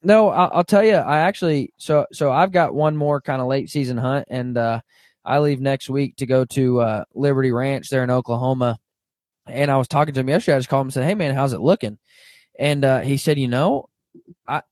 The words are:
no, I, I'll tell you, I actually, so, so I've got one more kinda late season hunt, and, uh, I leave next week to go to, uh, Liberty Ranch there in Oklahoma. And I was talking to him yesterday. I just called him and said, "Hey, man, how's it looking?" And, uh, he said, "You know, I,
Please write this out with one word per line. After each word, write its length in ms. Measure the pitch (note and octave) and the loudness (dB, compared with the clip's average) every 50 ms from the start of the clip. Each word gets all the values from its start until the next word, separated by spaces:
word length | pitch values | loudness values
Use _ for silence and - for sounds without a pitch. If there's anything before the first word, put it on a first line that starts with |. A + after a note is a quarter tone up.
no, 260 | - F#3 G#3+ A3 G#3+ G3 | 4 6 6 6 6 4
I, 180 | G2+ D3 F3+ | 4 2 2
I'll 180 | - - E3 F3 | 2 2 0 2
tell 200 | - G#3 G3+ A3 | 4 2 4 4
you, 100 | A3 G#3 | 4 4
I 240 | E3+ - - D3 D3+ | 2 2 2 0 2
actually, 520 | D#3+ F#3 G3+ - F#3 E3 D3+ C#3+ A#2+ - _ _ | 2 0 -2 -2 -2 0 0 0 -2 -6 _ _
so, 280 | - - D#3 D3 - - | -4 0 2 2 2 0
so 180 | - - D#3 C#3 | -4 -2 0 0
I've 220 | B2+ D3 F3+ G3 | 4 2 2 2
got 220 | F3+ F3+ E3 - - | 4 0 0 2 0
one 220 | C#3 D3+ D#3 D#3 | 0 0 0 0
more 240 | D3+ D3 D3 D3 C#3 | 0 -2 0 -2 -2
kinda 240 | _ - C#3 C3 B2+ | _ -4 -4 -4 -2
late 260 | B2+ C3+ C#3 - - | -2 -2 -2 -4 -4
season 260 | - D3+ C3+ B2 B2+ | -4 -4 -4 -2 -4
hunt, 300 | A#2 A#2+ B2+ C3+ C#3+ - _ | -2 -2 -2 -2 -4 -4 _
and, 260 | A#2+ B2+ B2 B2+ A#2+ | -8 -6 -6 -4 -2
uh, 240 | A#2+ A#2 A2+ A2+ A#2+ - _ _ _ _ _ _ _ _ | -2 0 0 -2 -4 -8 _ _ _ _ _ _ _ _
I 160 | - C3 D3 | -2 0 2
leave 200 | D3 D3 C#3+ B2+ | 2 2 0 0
next 300 | C3+ C3+ C3+ C3+ - - | 0 -2 -2 -2 -4 -4
week 260 | C3+ C#3 C#3+ B2+ - | -2 -2 -2 -4 -4
to 100 | - C3+ | -8 -2
go 180 | A#2+ C3 C3 B2+ | 0 2 0 0
to, 360 | A#2+ - C#3 C3 B2+ B2 A#2+ | 0 0 0 0 2 2 2
uh, 240 | A#2 A2 G#2+ G#2 - _ _ | 0 0 -2 -4 -8 _ _
Liberty 360 | A#2+ C#3 C#3+ C#3 C3+ C3 C3 | -2 0 0 2 2 0 0
Ranch 380 | A#2 A#2+ C3 C#3 C#3 B2 G#2+ - | 0 0 -2 -2 -4 -6 -6 -4
there 160 | C3+ C3 B2+ | -2 -2 0
in 60 | B2 | 0
Oklahoma. 680 | B2 B2+ A#2+ - A#2 A#2 B2 B2+ C3 B2+ B2 A#2+ A#2 - _ _ _ _ _ _ _ _ _ _ _ _ _ | 0 -2 0 -2 -4 -2 -2 -2 0 0 0 -2 -2 -4 _ _ _ _ _ _ _ _ _ _ _ _ _
And 240 | - A#2+ B2+ C#3+ C#3+ | -10 -4 -2 0 2
I 60 | C3+ | 2
was 120 | C3+ B2+ - | 0 0 0
talking 260 | - C#3+ D3+ D3+ C#3 | 0 0 0 0 -2
to 60 | C3 | -4
him 80 | C3 C3 | -2 0
yesterday. 280 | D3 F#3+ - - D3 | 0 0 2 2 0
I 20 | C3+ | 0
just 100 | B2 - | 0 0
called 140 | C#3+ C3+ | -2 -2
him 40 | C3+ C3 | -2 -2
and 60 | C3+ | -4
said, 100 | C3+ B2+ | -2 -2
"Hey, 100 | D#3+ G#3 | -2 -2
man, 200 | G#3+ E3+ C#3 C3+ | -2 -2 -2 0
how's 180 | C3+ C#3 C#3 | 0 0 -2
it 80 | A#2+ D#2+ | -2 0
looking?" 380 | G#2+ D3 G3 - - G#2+ G#2+ _ _ _ _ _ - - - _ _ _ _ - | 2 2 2 2 0 -8 -8 _ _ _ _ _ -20 -20 -20 _ _ _ _ -4
And, 260 | C#3 D3 D3 C#3+ C#3 | -2 -2 0 2 2
uh, 160 | C3+ C3 B2 | 2 2 2
he 160 | - C3+ C#3 | 0 -2 -4
said, 220 | C#3 - D#3+ D3+ C#3+ | -2 0 -2 0 0
"You 100 | C3 B2 | -2 -2
know, 400 | A#2+ B2+ D3+ F#3+ C3+ C#3 - _ _ _ _ _ _ - _ - F3 _ _ | 0 0 0 0 -2 -4 -6 _ _ _ _ _ _ -20 _ -20 -20 _ _
I, 160 | - C3+ D3+ - _ | -8 -8 -8 -8 _